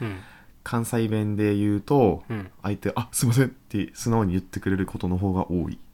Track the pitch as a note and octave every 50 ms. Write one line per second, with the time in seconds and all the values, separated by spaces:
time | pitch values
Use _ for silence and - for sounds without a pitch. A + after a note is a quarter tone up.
0 | A#2+ G#2+ F#2+ F#2 - - - - - - - - - - - A#2 A#2 A2+ - A#2
1 | A2+ A2 A2 G#2+ G#2+ G#2+ G#2 G2+ G#2+ G#2 G2+ G2+ G#2 G#2 G#2 G2+ - - D3 C#3+
2 | B2 G2 D#2 D#2 - - A#2 G#2 G2 - - - - G2 G2+ - - - - -
3 | G#2+ - - - C#3 A#2+ A2+ C3+ C3+ A#2+ - - - - - G#2 E2+ - - -
4 | - A#2 A2+ A2+ G#2+ F#2 F2 F#2+ F#2 - - G2 - F#2+ F#2+ F#2+ F#2+ F#2 - -
5 | - F2+ F#2 F2+ G2+ G2 F2+ F#2 - - F2 F2 D#2 D#2 - - - -